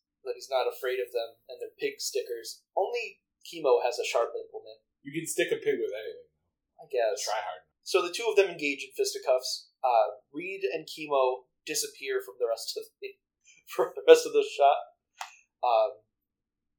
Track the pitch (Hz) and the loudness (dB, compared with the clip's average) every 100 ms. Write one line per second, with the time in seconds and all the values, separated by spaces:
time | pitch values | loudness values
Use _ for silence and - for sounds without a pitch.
0 | _ _ 131 123 123 131 120 - 127 127 | _ _ -10 -10 -4 -2 -2 -4 -4 -4
1 | 98 117 113 - - 120 113 - 113 - | -4 -6 -6 -12 -20 -14 -14 -6 -6 -6
2 | - 127 123 117 110 - _ 175 196 240 | -4 -4 -4 -8 -10 -16 _ -4 -2 -4
3 | 208 - _ _ - 170 143 117 123 123 | -8 -14 _ _ -16 -2 2 4 2 -2
4 | - 123 113 - - 110 110 - _ _ | -2 0 0 -4 -12 -14 -18 -20 _ _
5 | 143 160 156 - 165 151 143 135 - 107 | -10 -8 -4 -2 0 0 0 -2 -2 -6
6 | 107 - - _ _ _ _ - 156 123 | -10 -14 -20 _ _ _ _ -20 -6 -2
7 | 110 101 110 110 85 80 - _ - 185 | 0 -2 -4 -4 -6 -10 -18 _ -2 0
8 | 175 202 233 196 190 160 147 139 - - | 0 -2 0 2 0 -2 -6 -6 -8 -4
9 | 131 - 143 131 - - - _ 127 117 | -4 -2 0 0 -2 -10 -12 _ 2 2
10 | 107 - _ 147 180 196 190 165 151 - | 2 -2 _ -12 -10 -4 -4 -4 -10 -12
11 | 151 139 127 123 - _ - 147 147 - | -2 2 2 0 -8 _ -6 -6 -6 -8
12 | 135 131 127 - - - - - - _ | -6 -6 -6 -4 -2 -2 -6 -10 -12 _
13 | - - _ _ _ _ - - - - | -16 -16 _ _ _ _ -8 -2 -2 4
14 | 165 160 156 143 - - 139 - - _ | 10 10 10 0 0 4 6 6 -2 _
15 | _ _ - - _ _ 120 110 110 - | _ _ -18 -18 _ _ 2 2 2 -2
16 | _ _ _ _ _ _ _ | _ _ _ _ _ _ _